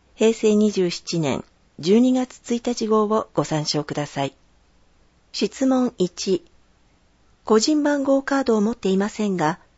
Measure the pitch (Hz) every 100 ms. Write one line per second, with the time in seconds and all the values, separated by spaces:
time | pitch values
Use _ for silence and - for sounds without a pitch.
0 | _ - 226 226 220 208 214 196 180 -
1 | - 170 147 - - _ _ - 156 220
2 | 254 254 254 - - 240 - 240 220 214
3 | 208 220 - - 147 156 151 151 147 147
4 | 147 143 139 _ _ _ _ _ _ _
5 | _ _ _ - 208 - 262 262 247 -
6 | 180 - - 185 - _ _ _ _ _
7 | _ _ _ _ - 220 233 302 294 294
8 | 277 269 269 277 262 220 208 240 190 190
9 | 202 - 208 185 156 175 _